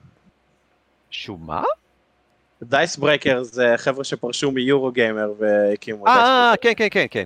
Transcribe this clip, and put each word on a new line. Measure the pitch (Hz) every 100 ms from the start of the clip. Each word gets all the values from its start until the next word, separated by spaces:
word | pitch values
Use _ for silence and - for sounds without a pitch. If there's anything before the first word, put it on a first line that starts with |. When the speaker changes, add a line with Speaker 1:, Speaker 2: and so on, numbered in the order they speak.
| - _ _ _ _ _ _ _ _ _ _
Speaker 1:
שהוא | - - 180
מה? | 80 78 508 640 _ _ _ _ _ _ _ _
Speaker 2:
דייס | 120 139 170 143
ברייקר | 143 143 143 127
זה | 120 120 120 117
חבר'ה | 139 135
שפרשו | 135 139 120 117 143
מיורוגיימר | 131 127 139 131 127 113 107 104 104
והקימו | 107 104 101 104 - 107
את | 208
Speaker 1:
אה, | 247
Speaker 2:
דייס | 240 262 240 208
ברייקר. | 233 226 214
Speaker 1:
כן, |
כן, | 196 139
כן, | 110